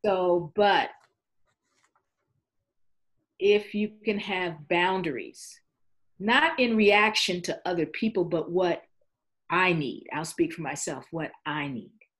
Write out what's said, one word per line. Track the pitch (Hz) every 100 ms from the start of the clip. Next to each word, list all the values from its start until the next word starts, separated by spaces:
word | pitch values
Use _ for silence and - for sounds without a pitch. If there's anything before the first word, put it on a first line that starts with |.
So, | 214 185 180 175 156
but | - 208 180 120 - _ _ _ _ _ _ _ _ _ _ _ _ _ _ _ _ _ _ _ _ _ _ _ _
if | 190 208 208
you | 208 208 -
can | - 202
have | 202 185 175 156 147
boundaries, | 175 180 190 165 123 73 - - - _ _ _ _ _ _
not | 202 254 320 320
in | 247 220
reaction | 202 202 214 214 - 180
to | 175 -
other | 180 175 160
people, | - 226 196
but | 170 170 156
what | 175 175 165 _ _ _ _ _ _ _
I | 170 185
need. | 165 135 - -
I'll | 147
speak | 160 - 160
for | 170
myself, | 147 147 - 135 -
what | 165 151 - 151
I | 151 143
need. | 123 - _ _